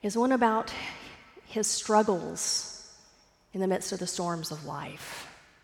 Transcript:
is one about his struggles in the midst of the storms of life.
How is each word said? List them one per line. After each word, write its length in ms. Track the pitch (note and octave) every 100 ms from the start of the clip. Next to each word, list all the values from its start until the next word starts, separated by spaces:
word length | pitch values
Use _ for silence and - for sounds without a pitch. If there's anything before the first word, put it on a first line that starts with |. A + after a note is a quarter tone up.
is 120 | G#3 A3
one 180 | B3
about 380 | C4 A#3 A3 - - - - - - - - -
his 220 | - G#3+
struggles 1300 | - - G#3+ G#3+ F#3 D#3+ E3 - - - - - - _ _ _ _ _
in 60 | F#3
the 80 | F#3+
midst 240 | F#3 -
of 80 | G3
the 80 | F3
storms 440 | - F3 E3+ D#3+
of 140 | D3+ C#3+
life. 640 | C#3+ C#3+ D3+ - - - - - _